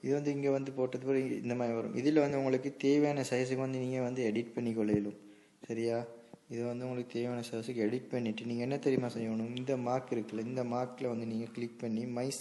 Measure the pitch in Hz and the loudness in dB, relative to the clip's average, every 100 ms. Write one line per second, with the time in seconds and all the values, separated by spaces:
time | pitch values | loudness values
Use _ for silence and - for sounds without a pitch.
0 | 135 143 147 143 139 135 135 135 127 135 | 2 0 2 2 2 2 0 0 0 0
1 | 131 135 131 117 120 123 120 113 113 113 | 2 2 2 -2 -2 0 2 0 0 0
2 | 135 156 143 139 135 131 139 139 139 147 | 4 6 6 2 2 2 0 0 2 4
3 | 147 143 127 123 127 131 131 131 127 131 | 4 2 0 0 0 0 -2 -2 -2 0
4 | 123 127 117 110 117 - 117 113 107 104 | -2 0 0 0 -2 -2 -2 2 4 4
5 | 104 - - - - _ - 113 117 117 | 2 -6 -18 -20 -20 _ -6 -2 0 0
6 | 117 - - - _ 117 120 120 127 123 | -2 -12 -18 -20 _ -4 -4 -2 -4 -4
7 | 120 120 123 123 117 113 113 120 107 123 | -4 -2 -2 -2 -4 -6 -4 2 2 2
8 | - 127 117 110 117 117 123 139 147 131 | -2 -2 0 -2 -2 -2 0 2 4 4
9 | 123 117 113 113 113 123 127 131 120 131 | 2 -2 -2 -2 -2 -2 0 0 2 0
10 | 127 120 107 107 113 127 120 120 123 - | 0 -2 -2 -4 -2 -2 0 0 -2 -2
11 | 127 113 113 113 113 - 117 - 117 110 | -2 -2 -2 -4 -4 -6 -8 -4 -2 -2
12 | 123 120 131 131 | -2 -2 -2 -2